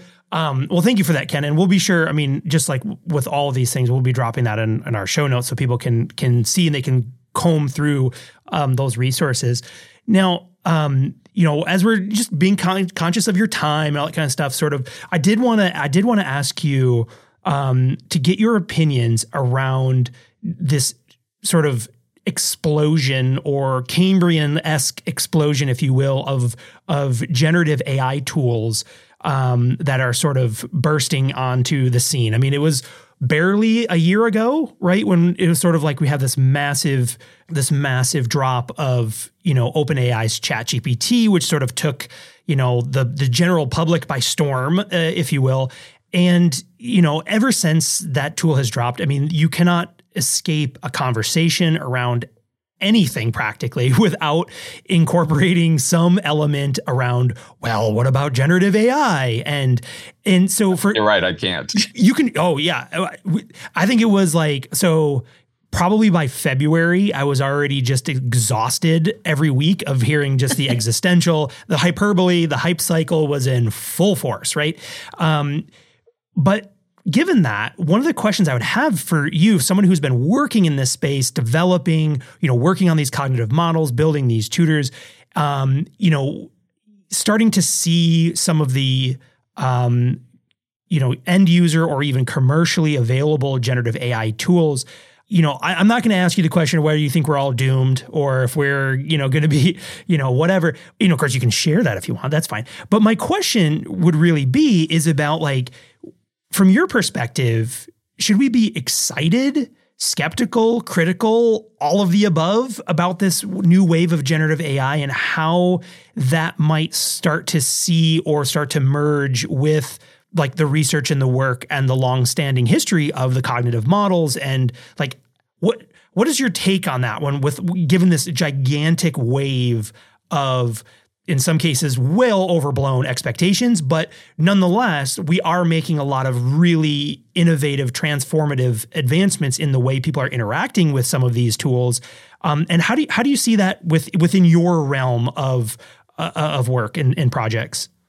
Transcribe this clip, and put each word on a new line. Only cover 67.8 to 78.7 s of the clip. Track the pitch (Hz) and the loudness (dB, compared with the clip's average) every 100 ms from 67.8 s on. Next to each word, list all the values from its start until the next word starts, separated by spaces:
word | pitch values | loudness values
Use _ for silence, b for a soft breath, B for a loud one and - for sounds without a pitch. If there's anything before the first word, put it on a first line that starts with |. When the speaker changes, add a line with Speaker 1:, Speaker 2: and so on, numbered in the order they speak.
Speaker 1:
just | 123 135 - | -2 -2 -2
exhausted | 131 127 117 110 110 120 - 160 165 160 - | -4 -2 -2 0 -2 -2 0 2 2 0 -2
every | 165 147 156 | -4 0 0
week | 131 156 190 - | 0 0 0 -2
of | 131 | -2
hearing | 113 151 143 131 | 0 0 0 0
just | 131 135 | 0 -2
the | 139 | -2
Speaker 3:
<laughs> | 120 | -2
Speaker 1:
existential, | 113 - 185 175 170 156 143 B B | -2 -2 2 2 2 0 -2 B B
the | 151 | -2
hyperbole, | 175 175 202 190 180 175 165 | 0 0 0 2 2 2 0
the | 127 | -2
hype | 170 170 | -2 -2
cycle | - 165 160 165 147 | -2 -2 0 0 0
was | 143 131 | -2 0
in | 127 113 | 0 0
full | - - - 196 185 | -2 -8 0 2 2
force, | 131 - - 151 | -4 -6 -6 -2
right? | 151 170 B B B - | -4 -4 B B B -2
Um, | 160 151 143 143 - b b b b _ _ - | 0 0 -2 -4 -8 b b b b _ _ 0
but | 143 214 - _ _ _ 185 | 2 0 -4 _ _ _ -2
given | 214 349 262 | 0 2 2
that, | 127 104 107 - | 2 0 -6 -4
one | 156 202 | 0 2
of | 311 | 0
the | |
questions | - 214 - 160 | -2 -2 0 0
I | |
would | 123 | 0
have | - | -2